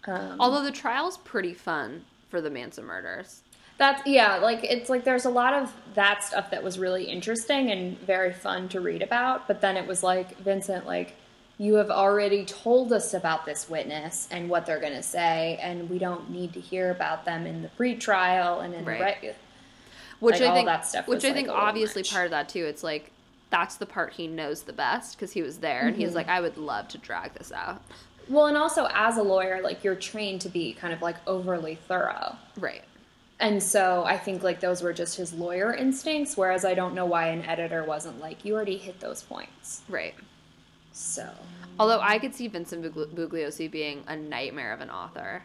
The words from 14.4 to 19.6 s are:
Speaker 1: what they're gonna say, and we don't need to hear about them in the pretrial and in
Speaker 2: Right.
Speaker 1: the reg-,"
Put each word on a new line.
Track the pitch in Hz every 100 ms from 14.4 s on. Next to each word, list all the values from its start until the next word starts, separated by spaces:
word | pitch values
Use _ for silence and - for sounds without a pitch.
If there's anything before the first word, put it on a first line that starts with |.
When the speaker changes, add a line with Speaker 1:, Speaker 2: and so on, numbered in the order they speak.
| 175
Speaker 1:
what | 175 165
they're | 156
gonna | 147 135
say, | - 170 170 165 165 165
and | 175 175 170
we | 180
don't | 180 175 175
need | 175 175
to | 180
hear | - 185 180
about | 180 156 160
them | - 165 165
in | 165
the | 165
pretrial | - 247 226 - 196 180 185 175 175
and | 175
in | 170
Speaker 2:
Right. | 156 113 196 202
Speaker 1:
the | -
reg-," | - - -